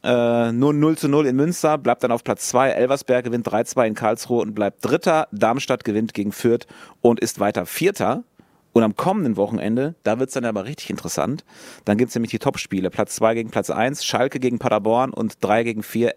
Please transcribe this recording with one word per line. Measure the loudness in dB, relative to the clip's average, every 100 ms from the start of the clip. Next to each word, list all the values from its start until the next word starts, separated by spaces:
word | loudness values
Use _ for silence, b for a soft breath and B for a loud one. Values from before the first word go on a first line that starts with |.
äh, | 0 2 2 2 0
nur | 2 2
null | 4 2 2
zu | 2
null | 2 2
in | 2
Münster, | 0 0 0 0
bleibt | 0 0
dann | 0
auf | -2
Platz | -2 -4 0
zwei. | 2 2
Elversberg | 2 0 0 0 0 0
gewinnt | -4 -2
drei | -2 -2
zwei | 0 0
in |
Karlsruhe | 0 -2 -2 -2 -2
und | -2 -2
bleibt | -2 -2 -2
Dritter. | 0 2 0 0
Darmstadt | 0 0 0 -2 -4
gewinnt | 0 -2 -2
gegen | -4 -6
Fürth | 0 2 2 -2 B B B
und | 4 4
ist | -2 0
weiter | -2 -2 -6
Vierter. | -2 -2 0 0 -2 -6 _ b b _
Und | 2
am | 2 0
kommenden | -2 0 0 0
Wochenende, | 0 -2 -2 -2 -2 -4
da | -4 -2
wird's | -2
dann | -4 -4
aber | -4
richtig | -8 -12 -10
interessant, | -10 -6 -4 -4 -4 _ B B B
dann | -2 0
gibt's | 2 -2
nämlich | -4
die | -2
Topspiele. | -4 -4 -6 -4 -2
Platz | -2 -4 0
zwei | 0
gegen | 0 -2
Platz | -4 -4
eins, | -2 -2 -2 -4
Schalke | 0 0 0
gegen | -2 0
Paderborn | 0 0 2 0 0
und | -4 -6 -4
drei | 0 2
gegen | 4 0
vier, | 0 0 0